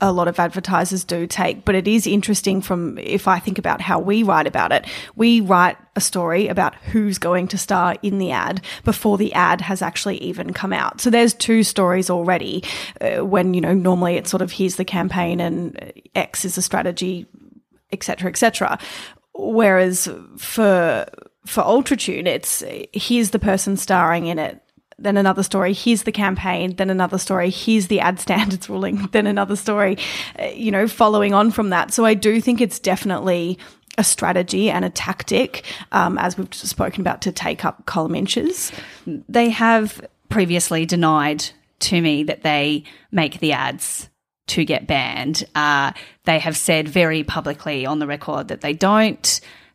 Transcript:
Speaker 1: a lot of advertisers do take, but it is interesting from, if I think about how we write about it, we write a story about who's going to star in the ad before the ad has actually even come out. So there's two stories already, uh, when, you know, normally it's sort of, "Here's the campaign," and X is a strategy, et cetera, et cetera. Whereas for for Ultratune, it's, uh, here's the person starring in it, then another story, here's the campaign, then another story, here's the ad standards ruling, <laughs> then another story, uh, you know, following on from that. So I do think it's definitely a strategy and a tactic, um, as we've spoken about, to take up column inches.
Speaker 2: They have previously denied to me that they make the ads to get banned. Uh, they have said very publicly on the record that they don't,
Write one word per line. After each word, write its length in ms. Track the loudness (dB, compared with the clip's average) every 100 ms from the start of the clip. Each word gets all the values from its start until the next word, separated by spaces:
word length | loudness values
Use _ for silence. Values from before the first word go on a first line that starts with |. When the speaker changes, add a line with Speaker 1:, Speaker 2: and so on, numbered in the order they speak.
Speaker 1:
a 100 | 0
lot 160 | 2 0
of 120 | 0
advertisers 680 | -2 -2 -2 0 0 -4 -4
do 200 | -4 -4
take, 380 | -2 -2 0
but 100 | 0
it 140 | 2 4
is 180 | 2 4
interesting 560 | 0 2 0 0 -2
from, 360 | -2 -4 -4 -6
if 320 | -4 -2 0
I 100 | 0
think 180 | 0 -2
about 220 | -2 -2
how 180 | 0 0
we 260 | 2 2
write 220 | 4 2 2
about 280 | 0 2
it, 120 | 0 0 -10 -8 2
we 240 | 4 4
write 380 | 6 4 4 2 _ -4
a 60 |
story 480 | -2 -2 0 2 0
about 260 | 0 -2 -4
who's 420 | -2 0 0 0
going 300 | 0 0 0
to 100 | -4
star 380 | -2 0 0 -2
in 160 | -2 -2
the 140 | -2
ad 280 | -2 -2 -4 -8 -4
before 340 | -2 0 2 2
the 160 | 2
ad 280 | 2 2 2
has 200 | -2 -4
actually 360 | -4 -4 -6 -6
even 340 | -6 -8 -8
come 220 | -6 -4
out. 260 | -2 -4 -2
So 100 | 4
there's 240 | 6 4
two 300 | 2 2 4
stories 460 | 4 2 2 2 0
already, 520 | 0 0 0 -2 -6 -8 -10 -12 -4
uh, 240 | -2 0
when, 300 | 2 2 2
you 80 | 2
know, 120 | 2
normally 440 | 4 4 2 2 0
it's 120 | -2
sort 120 | -2
of, 100 | -2
"Here's 240 | -2 -2 -2
the 80 |
campaign," 560 | -4 -2 -2 -2 -2 -2
and 540 | -2 -4 -6 -10 -16 -18 -8
X 300 | -6 -4 -6
is 140 | -6 -4
a 40 |
strategy, 640 | -2 -2 -2 -4 -4 -6 -10 -20 -20 _ _ _ _
et 100 | -8
cetera, 260 | -6 -4 -4
et 80 | 2
cetera. 400 | 2 2 -2 -4 -8 -14 -16 -20 _
Whereas 760 | -8 -2 4 6 6 4 0 -4 -8 -16 -16
for 720 | -6 2 4 4 2 0 -4 -12 -20 _ -6
for 160 | -2
Ultratune, 640 | 2 2 2 0 -2 -2 -2
it's, 340 | -2 -4 -6
uh, 220 | -8 -12 -10
here's 380 | -6 0 2 2
the 80 | 0
person 380 | 0 0 0 -2
starring 500 | 0 2 2 2 -2
in 100 | -4
it, 240 | -6 -8 _ _ _ -6
then 180 | 0 2
another 260 | 4 2
story, 300 | 0 0 0
here's 300 | 0 2 2
the 80 | 0
campaign, 640 | -2 -2 -2 -2 -2 -4 -2
then 140 | 0
another 280 | 0 0 -2
story, 320 | -2 0 0
here's 380 | 0 2 2 2
the 120 | 2
ad 200 | 2 0
standards 500 | 0 0 0 -4 -6
ruling, 380 | -6 -2 -2 0
<laughs> 40 |
then 160 | 0 2
another 280 | 0 -2 -2
story, 420 | -2 0 0 0 -6 -10 -10 -8
uh, 60 | -8
you 240 | -4 -2
know, 160 | 0 0
following 460 | 4 4 4 4
on 180 | 4 4
from 180 | 2 0
that. 240 | 0 0
So 120 | 2 4
I 80 |
do 280 | 4 4 2
think 200 | 2 2
it's 180 | 0 0
definitely 800 | -2 0 -2 -2 0 0 -2 -6 -12 -20 -6 0
a 60 |
strategy 680 | 0 2 2 0 0 0 2
and 160 | 0 -2
a 40 |
tactic, 760 | -4 -6 -6 0 0 0 -4 -12 -14 -4
um, 260 | 0 2 0
as 200 | -2 -2
we've 160 | -8
spoken 480 | -8 -8 -4 -4 -2
about, 200 | -4 -2
to 80 | -4
take 340 | -4 -6 -4 -4
up 200 | -6 -6
column 300 | -4 -2 -2
inches. 560 | -2 0 -2 -2 -8 -10 -18 -16 -10
Speaker 2:
They 440 | -10 -2 2 2
have 560 | 2 4 4 2 -6 -18 _ -4
previously 560 | 0 2 2 0 0 0
denied 600 | 2 4 4 2 -2 -6 -12 _ -6
to 220 | 0 2
me 220 | 2 2
that 200 | -2 -2
they 400 | 0 0 0 -2 -6 -20 _
make 280 | -2 -2 -2
the 140 | -2
ads 560 | 0 -2 -6 -8 -8 -12 _ _ _ -4
to 160 | -2
get 240 | 0 -2 -2
banned. 560 | -2 -2 -4 -4 -4 -4 0
Uh, 360 | 2 2 0 -4 -14 _ 0
they 140 | 0
have 180 | 0 -2
said 300 | 0 0 0
very 360 | 2 2 2
publicly 600 | -2 -4 -6 -6 -6 -6 -4
on 140 | -2
the 80 | -4
record 400 | -6 -6 -6 -6
that 120 | -6
they 120 | -6
don't, 680 | 0 4 6 4 2 -2 -2 -6 -20 _